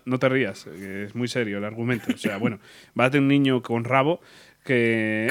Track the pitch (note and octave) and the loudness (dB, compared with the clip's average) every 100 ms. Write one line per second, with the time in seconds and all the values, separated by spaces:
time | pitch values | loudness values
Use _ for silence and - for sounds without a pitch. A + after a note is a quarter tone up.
0 | - B2+ C3 C3 A2+ F#2+ - D#2+ G2 G2 | -2 0 2 2 -2 -6 -16 -14 -12 -10
1 | G#2 A2 B2 B2+ A2 G2+ G#2 A2 A#2 A#2+ | -10 -6 -4 -2 -2 -4 -6 -6 -2 -2
2 | - B3 - G2+ A#2+ G#2+ - - - - | -2 -4 -4 -2 -4 -4 -14 -20 -16 2
3 | B2 C#3+ C#3 C#3+ C3+ C3 A#2+ A#2 A#2+ C3 | 4 4 4 4 4 2 0 -4 2 2
4 | C#3 F3 - - - _ - B2 A#2 A2+ | 2 0 -6 -20 -20 _ -2 2 2 2
5 | A2 A2 A2+ | 0 -2 -2